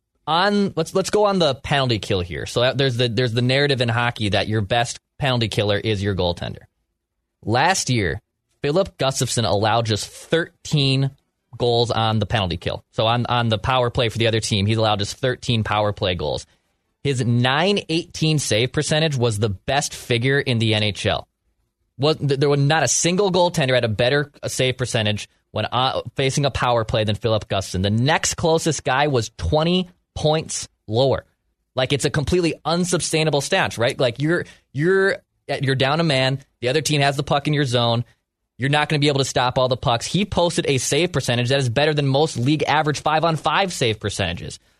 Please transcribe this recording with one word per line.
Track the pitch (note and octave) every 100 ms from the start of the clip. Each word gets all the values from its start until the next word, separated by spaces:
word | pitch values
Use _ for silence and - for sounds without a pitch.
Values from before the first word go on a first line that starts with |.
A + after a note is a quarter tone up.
| _ _ -
on, | E3 G3 G3+ G3 D3+
let's, | E3 F#3+
let's | F#3
go | G#3+ G#3
on | G3
the | D#3
penalty | B2+ - C#3+ C3 A2
kill | - G2
here. | E2+ C#2+ -
So, | -
uh, | B2
there's | B2+ C#3 A#2
the, | B2
there's | G#2+ B2+
the | A2+
narrative | B2 C3+ C#3+ B2+
in | A#2+
hockey | A2+ A#2+ A#2+ G#2+
that | G2+ F#2+
your | A2
best | G2 A#2+ A#2+ - _ -
penalty | C#3 B2 A2+
killer | - G#2 G2+
is | A2 G#2
your | G2+ F#2+
goaltender. | F2+ F2 A1+ G1+ - _ _ _ _ _ _ _
Last | - A#2 D#3+ F#3+ -
year, | B2 F#2 C#2+ - _ _ _
Philip | C#3+ D#3+ F#3+ -
Gustafsson | C3+ C3+ B2+ - A2
allowed | G2+ G#2+ A2+ A2
just | G#2 -
thirteen | - - E3 F3 _ - D#3 C#3 C3+ C#3 - _ _ _ A#2
goals | A#2+ A#2 A#2
on | A2 A2+ A2
the | G2+
penalty | A#2 F#2 E2
kill. | - - -
So | - A2
on, | A#2+ A#2+
on | A#2+ A#2
the | A2
power | - C3 A#2+
play | B2+ A#2+
for | A2
the | A2+
other | A2
team, | - G#2+ G2+
he's | A2
allowed | A2 G#2
just | G2+ -
thirteen | C3 - - A#2
power | G#2 G#2+ G#2
play | G2+ G2+ F2+
goals. | D2+ B1 - _ _ _ _ _
His | C#3 B2+
nine | A#2+ A#2+ B2 C#3 F3+ G3+ -
eighteen | E3 E3+ - D#3+ D#3
save | - G#2+ B2
percentage | - C#3+ D#3 D#3+ C#3
was | A#2+ G#2
the | A2
best | F#2+ - C3+ C#3+ -
figure | - A#2+ B2+ C#3
in | C3+ A#2
the | A2 G#2+
N |
H | G#2+ G2 G#2
L. | E2 - _ _ _ _ _ _ -
Was, | C#3+ D#3
th-, | C#3+ C3+
there | C#3+
was | C#3+
not | C#3+ D#3+
a | C3
single | - E3 F3+ G3+
goaltender | F3+ F3 E3+ C3
had | B2+ A#2
a |
better, | G#2 B2 C#3+ C#3+ -
uh, | -
save | - C3 B2+
percentage | B2 A#2 G#2+ G#2 - _ _
when, | G#2+ G#2+
uh, | A#2+ B2+ - - -
facing | C3+ C3
a | C#3
power | - B2+ A#2+
play | A2 A#2 G#2+
than | G#2
Philip | A#2 G#2+ -
Gustafsson. | G2+ - F2+
The | G2
next | A2 C3 F3 -
closest | - E3 D#3+ E3+ C#3+
guy | - C3 D3+
was | C3 A2 -
twenty | E2+ D3+ E3 F3+ F3+ _ _
points | - D3+ D#3 - - - _ -
lower. | A2 C3+ G#2+ - _ _ _ _
Like, | - C3
it's | C#3
a | D3
completely | - C#3 F3+ E3+ - D3
unsustainable | E3+ F3+ F3+ - D#3+ D#3 C#3+
stat, | - F#3+ C3 -
right? | A#2 C3
Like, | C3 G#2+
you're, | D3 F3 - - _
you're, | C3 E3 F#3+ F#3+ - _ _ - C#3+
you're | C3 C3
down | C3 D#3
a |
man. | E3 C3+ C3 C3+ - _
The | A#2
other | D3
team | C#3+ D3+
has | C#3 C#3
the |
puck | C#3+ D3 D3+
in |
your | D3
zone. | C#3+ A#2+ A#2 A#2 A#2+ _ _ _ _ -
You're | C3
not | D3 D3
gonna | D3+
be | D3
able | C3+
to | C3
stop | C#3+ B2 C3
all | B2+
the | B2+
pucks. | B2 A#2+ -
He | E3+ G#3
posted | - F3 E3+ E3+
a | C3+
save | - C#3 F3
percentage | D3+ C3 A#2+ A#2+
that | C#3
is | C3
better | A2+ D3+
than | D3+ C#3
most | C3+ D#3+ A#2+
league | B2 D#3
average | - C#3+ D3+ C#3
five-on-five | - D#3 E3 D#3+ D#3 D#3 G3
save | - A#2+ G#2+
percentages. | G#2 - F#2 F2 D2 - _ _